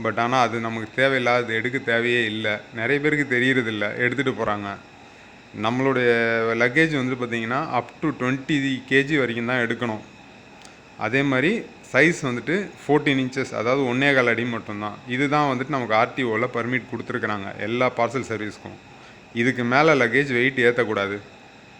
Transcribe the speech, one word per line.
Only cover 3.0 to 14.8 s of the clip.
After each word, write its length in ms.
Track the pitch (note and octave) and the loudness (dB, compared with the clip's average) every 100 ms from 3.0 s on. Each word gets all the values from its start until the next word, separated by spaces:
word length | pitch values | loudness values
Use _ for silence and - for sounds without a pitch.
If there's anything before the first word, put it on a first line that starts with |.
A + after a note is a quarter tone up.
பேருக்கு 380 | D3+ D3+ B2+ B2 | 0 0 0 2
தெரியறதில்ல, 600 | B2+ C3 A2+ G#2+ G#2 A2+ | 2 2 0 -2 -4 -2
எடுத்துகிட்டு 340 | B2 A#2+ C3 G#2+ | -2 0 -2 -2
போறாங்க. 320 | A2 G#2 G2+ G2 - - - - - - - G#2 | -2 -4 -6 -10 -16 -20 -20 -20 -20 -20 -16 -4
நம்மளுடைய 480 | A2 B2 C3+ B2+ B2 A#2 A#2 A2+ A2+ A2+ | -2 0 2 4 4 4 4 2 0 2
லக்கேஜ் 540 | B2 C#3 D#3+ D3 B2+ B2+ | 2 4 2 0 -2 -4
வந்து 0 | |
பார்த்தீங்கன்னா, 460 | A#2+ A#2 A2+ C3 D#3+ | -4 -4 -4 -4 -2
up 120 | B2 A#2 - | -4 -4 -6
to 80 | D#3+ A#2+ | -6 -2
twenty 640 | B2+ C3+ C3+ D3 C3+ B2+ - | -2 -2 -2 -2 -2 -4 2
K 140 | C3+ | 2
G 140 | C#3 D3+ | 4 2
வரைக்கும் 280 | A#2+ A#2 A#2 | 0 -2 -2
தான் 220 | B2+ A#2 | 0 -2
எடுக்கணும். 340 | A#2 A#2+ G#2+ - - - - - - - - - - | -2 -4 -4 -10 -20 -20 -20 -20 -20 -20 -20 -20 -8
அதே 240 | A2 C3 | -2 0
மாதிரி 420 | C#3 C3 D3+ A3+ - - - | 2 2 2 0 -6 -16 -2
சைஸ் 220 | B2+ D#3+ E3 | 4 4 4
வந்துட்டு 480 | C3+ A#2+ A2+ F#3 F#3+ - - | -2 -4 -2 -4 -4 -6 2
ஃபோர்டீன் 320 | D3 D3 C3+ | 2 4 0
இன்ச்சஸ், 340 | C3 C3+ B2 | 0 -4 -4
அதாவது 400 | A#2 A2 C#3 C3 | -2 0 0 0
ஒன்னே 220 | B2 C#3+ C3 | 2 2 4
கால் 120 | B2 | 4
அடி 180 | A2+ A#2+ | 2 -2
மட்டும்தான். 480 | A#2 G2+ G#2 | -4 -8 -8